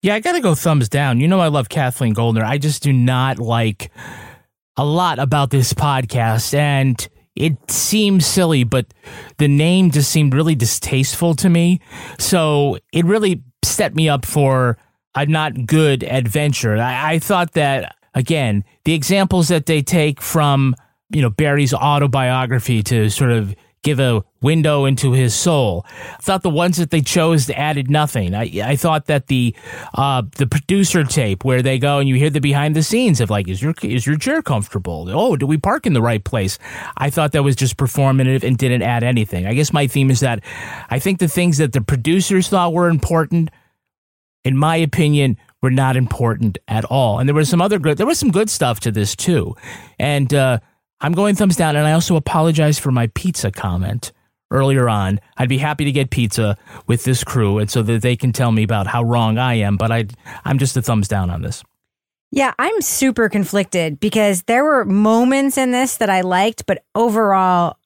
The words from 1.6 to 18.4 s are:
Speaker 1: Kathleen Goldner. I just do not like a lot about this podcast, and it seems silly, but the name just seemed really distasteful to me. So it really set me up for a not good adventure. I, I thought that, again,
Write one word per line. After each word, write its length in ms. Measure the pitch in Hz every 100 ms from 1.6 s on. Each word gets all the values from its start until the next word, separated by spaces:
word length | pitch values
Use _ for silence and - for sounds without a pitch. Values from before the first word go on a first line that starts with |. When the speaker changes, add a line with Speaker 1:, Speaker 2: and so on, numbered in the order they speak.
| 110
Speaker 1:
Kathleen 420 | - 131 - 120
Goldner. 320 | 107 117 113
I 140 | 107 143
just 240 | 151 143
do 100 | 147
not 460 | 131 123 127 131 127
like 520 | 113 117 113 104 - - - - - - _ _ _ -
a 80 |
lot 340 | 143 160 180 139
about 300 | 135 147 135
this 240 | 139 123
podcast, 800 | - 147 135 120 123 113 113 -
and 560 | 143 147 139 135 120 - _ _
it 360 | - 160 139 -
seems 560 | - - 214 208 190 147
silly, 380 | - 175 147
but 280 | 120 131 - _ - - - -
the 100 | 147
name 420 | 143 156 185 185
just 200 | 147 139
seemed 240 | 160 147
really 200 | 131 160
distasteful 800 | 147 113 - - 135 135 - 170 156
to 120 | 190
me. 320 | 170 170 180 _ - - -
So 580 | - 185 156 147 143 95 _
it 140 | 160 170
really 360 | 214 208 170 - _
set 300 | - - 139
me 160 | 156 160
up 160 | 143 -
for 500 | 151 139 131 123 113 _ _ _
a 100 | 131
not 400 | 147 156 156 135
good 400 | 113 156 156 131
adventure. 720 | 98 131 117 151 147 135 117 104
I, 380 | 120 127 156
I 40 | 165
thought 340 | - 190 175
that, 440 | 165 143 135 - - _
again, 520 | - 123 165